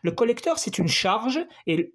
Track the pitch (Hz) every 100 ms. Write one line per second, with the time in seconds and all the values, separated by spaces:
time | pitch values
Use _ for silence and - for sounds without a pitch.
0 | 170 - 233 240 339 320 - - 170 -
1 | 185 190 247 285 349 - - 160 175